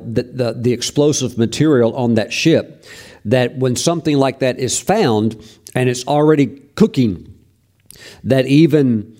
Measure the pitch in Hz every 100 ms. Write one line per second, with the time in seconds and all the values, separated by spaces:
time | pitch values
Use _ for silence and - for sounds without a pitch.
0 | 120 113 123 131 120 117 120 117 - -
1 | 147 - 127 120 113 - 156 131 113 131
2 | 120 110 101 - 165 135 - - - -
3 | - - 104 127 123 131 131 120 160 170
4 | 160 143 135 123 131 123 127 - - 208
5 | 160 107 110 113 - - - 127 127 123
6 | - 147 151 151 135 - - - 220 143
7 | 117 82 - - _ _ _ _ _ -
8 | - - 104 131 131 143 160 151 131 113
9 | 98